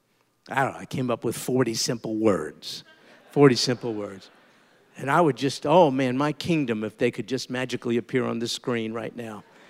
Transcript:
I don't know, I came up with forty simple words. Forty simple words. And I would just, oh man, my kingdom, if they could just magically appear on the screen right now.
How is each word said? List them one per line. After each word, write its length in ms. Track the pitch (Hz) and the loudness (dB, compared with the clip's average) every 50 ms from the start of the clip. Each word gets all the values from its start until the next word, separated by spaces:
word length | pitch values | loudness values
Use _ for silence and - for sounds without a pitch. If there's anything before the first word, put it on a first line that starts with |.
| _ _ _ _ _ _ _ _ _ - | _ _ _ _ _ _ _ _ _ -6
I 140 | 120 135 135 | -2 -2 -2
don't 100 | 110 - | -2 -4
know, 60 | - | -8
I 60 | 190 | -12
came 240 | - - - 127 120 | -8 -6 -4 -2 -2
up 140 | 117 - - | -2 -2 -2
with 140 | 120 - | -4 -4
forty 360 | - - - 127 127 131 117 113 | -4 -4 0 2 2 2 2 0
simple 420 | 110 - - 127 113 - 117 110 | -2 -2 -4 -4 -6 -6 -6 -2
words. 680 | 107 110 107 95 82 78 76 78 - - - - - - - - _ - - - - _ - | 2 2 4 4 2 -2 -6 -10 -14 -14 -14 -14 -14 -16 -20 -20 _ -20 -20 -20 -20 _ -4
Forty 240 | - 143 143 139 120 | 4 8 8 8 8
simple 380 | 117 - 139 123 - - 120 110 | 6 2 -2 -2 -4 -4 -6 -6
words. 360 | 104 101 98 98 98 - - _ _ _ _ _ _ _ _ _ _ _ _ _ | -6 -8 -10 -12 -16 -20 -20 _ _ _ _ _ _ _ _ _ _ _ _ _
And 140 | - 131 135 | -10 -2 2
I 100 | 143 170 | 4 4
would 140 | 175 151 127 | 4 4 2
just, 300 | 117 135 135 - - - | 0 -2 -4 -2 -2 0
oh 240 | 147 156 185 175 143 | 4 6 6 6 6
man, 260 | 131 135 135 127 123 | 4 2 0 0 0
my 160 | 131 147 151 151 | 0 0 -2 -2
kingdom, 500 | - - - 165 156 139 117 113 107 110 | -4 -2 -2 0 0 0 0 -2 -2 -4
if 140 | 104 - | -6 -2
they 140 | - 127 120 | 0 0 0
could 160 | - - 110 | 0 -4 -6
just 220 | 95 131 120 - - | -6 -6 -6 -6 -6
magically 480 | 123 127 127 123 123 120 - 120 117 | -6 -6 -4 -4 -6 -6 -4 -2 -2
appear 280 | 120 101 - - 127 120 | -2 -2 -2 -2 -2 -2
on 140 | 117 117 117 | -2 -4 -4
the 80 | 117 | -4
screen 460 | 117 - - - 135 123 117 110 110 113 | -6 -6 -6 -4 -4 -4 -4 -4 -6 -8
right 220 | 117 113 - 120 | -8 -10 -10 -10
now. 280 | 117 117 113 107 104 - - - - - | -12 -12 -12 -14 -16 -18 -20 -20 -20 -20